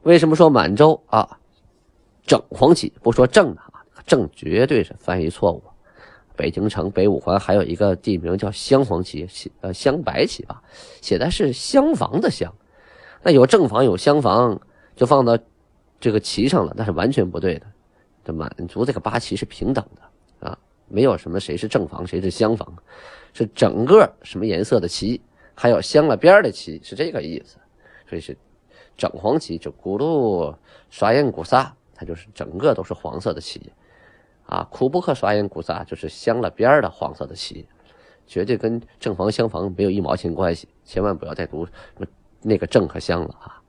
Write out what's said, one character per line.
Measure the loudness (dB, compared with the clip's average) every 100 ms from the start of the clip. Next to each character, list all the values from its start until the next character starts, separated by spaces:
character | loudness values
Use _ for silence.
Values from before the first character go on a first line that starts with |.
为 | 8 6
什 | 6
么 | 6
说 | 6
满 | 6 2 4
洲 | 4 4 _
啊， | 0 0 -6 _ _ _ _ _ _ _ _ 0
整 | 0 2
黄 | 0 4 4
旗， | 2 _
不 | -2
说 | 4 4
正 | 6 2 -2
的 |
啊？ | -18 -20 _ -20 0
正 | 0 0
绝 | _ -4 0 2
对 | 0
是 | -2 -8
翻 | -6 -2
译 | -4
错 | 0 -2
误。 | -2 -12 -20 _ _ -20 -20 _ -6
北 | -6
京 | -2 -4
城 | -4 -4
北 | 2 2
五 | 2
环 | 0 -2
还 | 2 0
有 |
一 | 0 0
个 | 0 0
地 | -2 -4
名 | -2 -4
叫 | -4
镶 | -6 2 2 2
黄 | -2
旗， | -4 -10 -12
写-， | -14 -18 _
呃， | -10
镶 | -2 -2 -2
白 | -4 -2 -2
旗 | -4 -14
吧， | -18 _ -20 -20 -18
写 | -4 -2
的 | 0
是 | 0 -2
厢 | -2 0 2 2
房 | 0 -2 -2
的 | -2
厢。 | -4 -8 -10 _ _ _ -20 -20 -6
那 | 4
有 | 6 8
正 | 6 4
房 | 2
有 | 2 2
厢 | 2 2
房， | 4 4 2 0 _ _ _ -2
就 | 2
放 | 4 4
到 | 2 _ _ _ _ _ _
这 | -2
个 | -2
旗 | -4 -2 0
上 | 2 -2
了， | -4
那 | -4
是 |
完 | -2 0
全 | 0 -2
不 | -2
对 | -4 -4
的。 | -10 _ _ _ _ _
这 | -10
满 | -8 -8 -10 -12
族 | -4 -4
这 |
个 | -4
八 | -4 -6
旗 | -6 -8
是 |
平 | -8 -8 -4
等 | -4 -6 _
的 | -20 _ _ _ -16
啊， | -16 _ _ _
没 | 0
有 | 2 0
什 | -4
么 | -8
谁 | -6 -8
是 | -4
正 | -4 -4
房 | -8 -8
谁 | -6
是 | -6
厢 | 0 0 0
房， | -6 -16 _ -20 -20 -20 -20
是 | -6 -6
整 | 0 0 0
个 | 6 6 6 0
什 | -14 -6
么 | -4
颜 | -4
色 | 0 0
的 | -2
旗， | -6 -6 -6 _ _ _
还 | -2 2
有 | 2
镶 | 2 2 2
了 | 2
边 | 6 6
儿 |
的 | 4
旗， | -6 -14 -16
是 | -16 -8
这 | -6
个 | -6
意 | -8 -12 -14
思。 | _ _ _ _ -20 _
所 | -14
以 |
是 | -14 -18 _ _ _ _ _ _
整 | -6
黄 | -4 -2 -2
旗， | -2 -10
就 | -10
古 | -12 -8 -4
鲁 | -2 0 0 0 -4 -8 _ -20 _
刷 | -4 2
烟 | 2 2
古 | -4
撒， | 0 0 0 -10 _
它 | _ -14
就 | -14
是 | -14
整 | -14 -12 -2
个 | 0
都 | 0
是 | -4
黄 | -10 -10 -8
色 | -6
的 | -8
旗 | -10 -18 -20 _ _ _ _ _ _ _ -8
啊。 | -8 -8
库 | -4 -2
布 | -2
克 | -2
刷 | -2 0
烟 | 0 -2
古 | -8
撒 | -8 -8
就 | -8 -12
是 | -12
镶 | -6 -4 -2
了 | -4
边 | 0 4
儿 | 4
的 | 2
黄 | -6 -10
色 | -10 -14
的 | -12
旗， | -14 -14 -20 _ _ _ _ _ _
绝 | -6 -2
对 | -2
跟 | -2 -4 -8 _
正 | -8 -2
房 | -2
厢 | 0 -2
房 | -2 -8 -2
没 |
有 | -2
一 | 0
毛 | -2 -4
钱 | -4
关 | -2 -2 -4
系， | -10 _ _
千 | -4
万 | -4 -4
不 | -8
要 |
再 | -10 -10
读 | -10 -12 -14 -20 -16 -16 _ _ _
那 | -2 -2
个 | 2
正 | 0 0
和 | -6
厢 | -6 -4
了 | -4 -12
啊。 | -20 -20